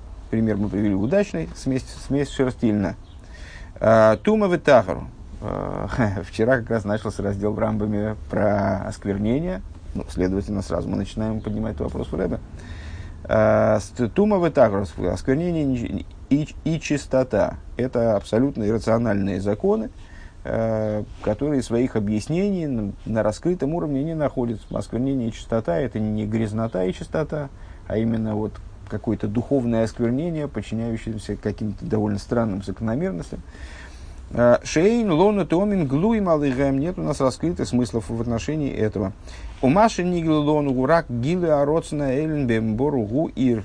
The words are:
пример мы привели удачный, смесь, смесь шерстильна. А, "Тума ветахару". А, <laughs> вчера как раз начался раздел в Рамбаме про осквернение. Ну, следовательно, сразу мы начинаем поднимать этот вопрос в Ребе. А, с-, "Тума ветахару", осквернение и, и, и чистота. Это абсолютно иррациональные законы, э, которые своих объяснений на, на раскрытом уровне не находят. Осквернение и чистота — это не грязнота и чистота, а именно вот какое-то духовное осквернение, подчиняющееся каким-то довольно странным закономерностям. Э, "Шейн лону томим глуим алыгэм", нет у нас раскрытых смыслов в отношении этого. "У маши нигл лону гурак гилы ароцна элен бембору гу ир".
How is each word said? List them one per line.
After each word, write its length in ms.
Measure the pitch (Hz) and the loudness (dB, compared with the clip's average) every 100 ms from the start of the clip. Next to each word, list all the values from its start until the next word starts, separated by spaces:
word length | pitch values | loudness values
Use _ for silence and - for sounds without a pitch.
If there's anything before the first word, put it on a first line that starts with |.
| - - - | -16 -14 -4
пример 280 | 113 110 101 | 0 2 2
мы 100 | 104 | 0
привели 260 | 92 107 | 0 2
удачный, 540 | 95 110 190 202 170 160 - | 2 2 2 0 -2 -6 -6
смесь, 300 | 135 131 - - - | -2 -2 -4 -12 -2
смесь 220 | 139 139 | -2 0
шерстильна. 680 | - 127 - 117 104 92 - - - - - - - - - | 0 0 2 2 2 2 -2 -12 -18 -18 -16 -16 -16 -16 0
А, 380 | 107 110 110 107 | 6 8 8 6
"Тума 300 | - 214 202 | 4 4 4
ветахару". 600 | 175 - 135 95 67 - - - - | 2 8 6 6 -2 -6 -14 -14 -10
А, 480 | 104 95 98 95 104 127 107 95 | -6 -4 -4 -4 -4 0 0 0
<laughs> 60 | 85 | -4
вчера 300 | - 113 131 | 0 2 2
как 100 | 110 | 2
раз 160 | 113 | -2
начался 380 | 101 107 110 98 | 0 -2 -2 -4
раздел 320 | 98 101 104 | -2 0 -2
в 40 | 107 | 0
Рамбаме 580 | 110 107 107 104 107 107 - | 0 0 0 0 -2 -4 -4
про 540 | 104 101 101 98 95 - | 0 2 2 0 0 -4
осквернение. 760 | - 101 98 104 135 175 185 - - - | -6 -4 0 0 0 -2 -6 -8 -14 -10
Ну, 100 | - - | -8 -6
следовательно, 500 | 85 90 98 101 101 | -2 0 0 -2 -4
сразу 260 | 98 85 101 | -2 -4 -2
мы 120 | 101 | -2
начинаем 420 | 98 - 110 113 | -4 -4 -4 -4
поднимать 360 | 107 107 110 110 | -4 -4 -4 -4
этот 100 | 131 | -4
вопрос 260 | - - | -4 -4
в 80 | 151 | -2
Ребе. 200 | - 113 - - - - - - - - | -2 -4 -8 -14 -14 -14 -12 -12 -12 -10
А, 540 | - 110 110 107 110 107 | 0 4 4 4 4 2
с-, 280 | - - 117 | 0 -2 0
"Тума 260 | - 214 196 | 2 4 4
ветахару", 400 | 170 139 113 98 98 - 95 | 4 6 6 4 -2 -2 -2
осквернение 540 | 98 - 135 175 165 | 0 0 0 2 0
и, 420 | 139 127 113 95 - - - | 0 0 -2 -4 -8 -10 0
и, 180 | 143 151 - | 2 0 -4
и 160 | 151 160 | -2 -2
чистота. 760 | - 147 - 131 127 101 80 - - - | 0 -2 2 2 4 2 2 -2 -8 -4
Это 400 | 127 123 117 101 | -2 2 4 2
абсолютно 480 | - 113 139 - | 2 2 2 2
иррациональные 760 | 104 113 113 117 117 101 98 92 | 0 2 2 2 4 2 0 0
законы, 500 | 98 104 190 220 262 - - - - - | 0 0 2 0 -2 -10 -18 -18 -18 -14
э, 580 | - 113 113 110 107 107 104 - | -6 -2 0 0 0 -2 -4 -6
которые 400 | - 107 143 143 | -2 0 0 0
своих 340 | 117 117 127 113 | 0 0 2 0
объяснений 720 | 101 107 - 165 202 190 151 | 0 0 0 0 0 0 -2
на, 260 | 120 104 - | -2 -4 -6
на 180 | - 110 | -4 0
раскрытом 520 | 107 104 165 180 139 | 2 0 0 0 0
уровне 300 | 170 165 135 | -2 -2 -2
не 100 | 156 | -2
находят. 460 | 156 139 - 120 110 - | 0 -2 0 -2 -2 -6
Осквернение 580 | - 107 117 135 135 113 | -6 -4 -2 0 0 -2
и 40 | |
чистота — 460 | - - 113 110 170 | -4 -2 -2 0 0
это 180 | 127 110 | 0 -2
не 280 | 107 107 104 | -2 -2 0
грязнота 580 | 110 110 107 113 - | 0 0 -2 -2 0
и 80 | 185 | -2
чистота, 560 | - 170 160 151 151 139 - - - - | -2 -4 -4 -2 -4 -6 -10 -16 -14 -4
а 100 | 101 | 0
именно 380 | 113 113 110 107 | 0 0 0 -2
вот 160 | 107 - - - - | -4 -6 -16 -16 -10
какое-то 400 | 107 - 104 107 | -6 -2 -2 -2
духовное 560 | 113 - 143 120 113 | -2 0 2 2 2
осквернение, 640 | 110 - 117 127 170 160 147 | 0 0 0 0 -2 -4 -4
подчиняющееся 880 | 113 101 113 117 113 - 107 - 101 | -6 -6 -4 -4 -4 -6 -8 -6 -4
каким-то 480 | 107 101 107 95 | -4 -4 -4 -6
довольно 340 | - 110 104 101 | -2 0 0 -2
странным 440 | - 120 113 95 | -2 0 0 -2
закономерностям. 760 | 98 92 113 120 190 175 - - - - - - - - - - - | -4 -4 -2 -2 -2 -4 -8 -12 -14 -14 -14 -14 -16 -16 -16 -16 -6
Э, 260 | - 120 123 | 4 6 6
"Шейн 480 | - 156 196 240 214 | 4 4 4 4 4
лону 340 | 156 202 208 | 4 4 4
томим 440 | 160 165 208 196 143 | 2 2 2 2 2
глуим 400 | 135 208 226 190 | 2 2 2 2
алыгэм", 500 | 156 143 127 139 135 | 2 2 2 2 2
нет 220 | 160 180 | 0 -2
у 20 | |
нас 180 | 156 139 | -2 0
раскрытых 460 | 135 - 160 175 120 | 0 0 -2 -2 0
смыслов 440 | 120 120 117 - | 0 2 -2 -2
в 100 | 117 | -4
отношении 520 | 117 113 - 156 139 | -2 -2 -2 -2 -2
этого. 400 | - 107 98 98 - - - - - | 0 0 0 -2 -4 -14 -14 -14 -2
"У 80 | 123 | 2
маши 360 | 180 226 - | 6 4 4
нигл 360 | 180 175 160 156 | 0 0 2 2
лону 320 | 147 151 143 | 4 2 2
гурак 340 | 127 131 165 160 | 2 4 4 2
гилы 400 | 120 127 180 170 | -2 0 0 2
ароцна 640 | 147 143 160 160 147 139 | 4 4 2 0 -2 0
элен 320 | 131 156 151 131 | 0 0 0 2
бембору 560 | 113 110 107 143 139 | 2 2 0 2 0
гу 240 | 104 127 165 | 0 0 0
ир". 380 | - 131 113 | 2 2 2